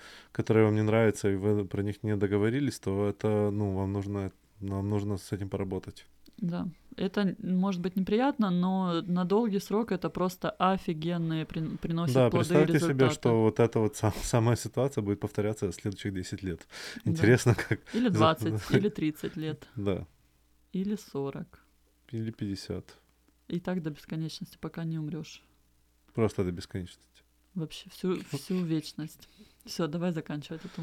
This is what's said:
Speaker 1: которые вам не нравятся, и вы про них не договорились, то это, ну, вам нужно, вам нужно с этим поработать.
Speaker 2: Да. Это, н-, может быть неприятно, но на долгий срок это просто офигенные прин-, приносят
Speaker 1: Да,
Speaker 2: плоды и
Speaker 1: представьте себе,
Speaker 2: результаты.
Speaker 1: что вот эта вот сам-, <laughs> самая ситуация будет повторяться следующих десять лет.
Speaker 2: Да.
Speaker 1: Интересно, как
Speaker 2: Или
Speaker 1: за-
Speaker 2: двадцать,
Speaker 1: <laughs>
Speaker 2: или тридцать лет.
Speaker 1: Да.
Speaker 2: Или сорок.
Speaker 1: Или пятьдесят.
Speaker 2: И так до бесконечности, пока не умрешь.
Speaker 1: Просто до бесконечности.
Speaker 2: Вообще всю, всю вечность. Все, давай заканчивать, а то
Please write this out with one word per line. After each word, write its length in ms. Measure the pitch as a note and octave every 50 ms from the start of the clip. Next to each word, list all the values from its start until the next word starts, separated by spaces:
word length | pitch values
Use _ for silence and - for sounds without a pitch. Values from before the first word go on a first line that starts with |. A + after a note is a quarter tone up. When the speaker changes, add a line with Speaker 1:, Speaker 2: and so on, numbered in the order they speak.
| - - - - - _ -
Speaker 1:
которые 320 | - A2 - A2 A2 A2
вам 100 | G#2+ G#2+
не 60 | G#2+ G#2+
нравятся, 460 | G#2+ G#2+ A2+ A2+ G#2+ G#2 - - G2+
и 60 | G2
вы 300 | F#2+ G2 G#2 G#2 G#2 G2+
про 160 | G2 - G2+ G2
них 200 | G#2 G2 - -
не 140 | G#2+ G#2+
договорились, 640 | G2 G#2 F#2+ G2+ G2+ G2+ A2+ A#2+ C#3 D3 B2+ - -
то 280 | - F#2+ G2 G2+ G#2
это, 440 | G2+ G2+ - - A2 G#2+ G#2 G#2 G#2
ну, 240 | G2+ G#2 G#2 G2 F#2+
вам 180 | F#2+ G2 F#2+ G2+
нужно, 380 | G2+ G2 G2 G2+ G2+ F#2+ F#2 - _ _ _ _ -
вам 280 | G2+ G2 G2 G2 G2 G#2
нужно 280 | G#2+ G2+ G2+ G#2 G2+
с 160 | F2+ - - A2
этим 160 | F#2 G2+ F#2+
поработать. 580 | - G2 G2 F#2+ G2 F#2 - - - - - - _ _ - - - -
Speaker 2:
Да. 280 | G3+ E3+ E3+ F3 F3+ F3+ - - _ - -
Это, 240 | - - G3 - G#3
н-, 160 | G3+ F3+ - - - E3+ F#3 F#3
может 200 | F#3 G3+ F#3+ F3
быть 160 | F3 F#3 -
неприятно, 540 | G3 F#3+ F#3+ G#3 A3 B3+ C#4+ C#4+ - G#3+ F#3+
но 520 | F3+ F3 F3+ F#3 F#3+ F#3+ F#3+ F3+ E3+ E3 E3
на 220 | F3 F3 F3+ F#3
долгий 360 | E3+ G3 G#3+ A#3+ A3 F#3+ G3+
срок 320 | - - G3+ G#3+ A#3+ - F#3+
это 180 | F3+ - D#3+
просто 400 | - - F3+ F#3 F3+ - - D#3+ - -
офигенные 880 | F3+ F#3 F#3+ F#3 - - E3+ D3+ D#3 E3+ F3 E3+ E3 E3 D#3+ D#3+ D#3
прин-, 320 | - - E3 D#3+ D#3 - -
приносят 360 | - E3 E3 E3 E3+ D3 B2
Speaker 1:
Да, 160 | C3 B2+ A#2
Speaker 2:
плоды 140 | - - -
и 20 | -
Speaker 1:
представьте 300 | C3+ D3 D#3 D#3 E3 D3
себе, 100 | E3+ E3
Speaker 2:
результаты. 260 | C#3 C3 C3+ C#3 D3+
Speaker 1:
что 280 | - - B2 A#2 A2+ A2
вот 180 | A2 G#2+ -
эта 180 | A#2 A2+ - A2+
вот 160 | A2 G#2+ -
сам-, 160 | - - G#2+ F#2
<laughs> 60 | - -
самая 340 | - - A#2 A2+ A#2+ B2
ситуация 460 | - - A2 - B2+ B2+ C#3 - - G#2
будет 180 | G2+ G2+ G2
повторяться 520 | - G2+ - - G2+ G#2+ G#2+ - G#2+ F#2 E2+
следующих 400 | - - G#2+ G2 - - G#2 F#2+
десять 280 | F#2 F2+ - G#2 G2 G2
лет. 240 | F#2 E2 - - - - - - - - - -
Speaker 2:
Да. 60 | -
Speaker 1:
Интересно, 440 | E2+ D#2+ G2+ G#2+ B2+ A#2+ - B2 G#2+
как 260 | - - - A2+ - - - -
Speaker 2:
Или 140 | A3 B3+ A#3
Speaker 1:
за- 60 | F3
Speaker 2:
двадцать, 400 | D#3 D#3 D#3+ D#3+ - G#2+ - A2
Speaker 1:
<laughs> 160 | G#2 - -
Speaker 2:
или 180 | - G3+ F#3+ G#3
тридцать 480 | - - D#3+ D#3 D3+ - - - -
лет. 300 | E3 D#3 D#3 D3 - - - -
Speaker 1:
Да. 300 | - G2+ G2+ F#2 E2+ E2+ - _ _ _ _ _ _ _ _ _ _ _ _ -
Speaker 2:
Или 240 | F#3 F#3+ G3+ G#3+
сорок. 640 | G3+ - - - C#3+ C#3 C#3 C#3 D3+ E3+ - - - _ _ _ _ _ _ _ _ _ - -
Speaker 1:
Или 180 | A2+ A2 A2+
пятьдесят. 540 | A2 - A2 G2+ G2 F#2+ - - F2 F2+ - - - _ _ _ _ _ _ _ _ _ _ -
Speaker 2:
И 120 | E3+ F3
так 220 | F3 F3+ F#3 F#3 D#3
до 80 | D#3+
бесконечности, 680 | C#3+ - - - E3 D#3+ D#3+ D#3 - - - - - -
пока 240 | - D#3+ - E3+ E3
не 140 | D#3+ D#3+ D#3+
умрешь. 440 | D#3 D3 D3+ D3+ D#3+ - - - _ _ _ _ _ _ _ _ _ _ _ _ _ _ -
Speaker 1:
Просто 300 | - A2+ G2+ - - G2
до 80 | F2+ F2
бесконечности. 680 | F2 - - - G2 F2 - - _ _ _ _ - _ _ _ _ _ _ -
Speaker 2:
Вообще 360 | F3+ D#3 D3+ - - - F#3+
всю, 260 | - - - F#3 F3+ - F#3+ - D3
всю 320 | C#3 - - F#3 F#3 F3+
вечность. 640 | D#3+ D#3+ D#3 D3+ - - - D3+ D#3 - - - - _ - G#3+ _ _ _ -
Все, 220 | - - - E3+ D3+
давай 240 | D3+ F3 F3 F#3 E3
заканчивать, 500 | D#3 D3 - D3+ D3 C#3 - E3 D#3 -
а 40 | -
то 120 | - -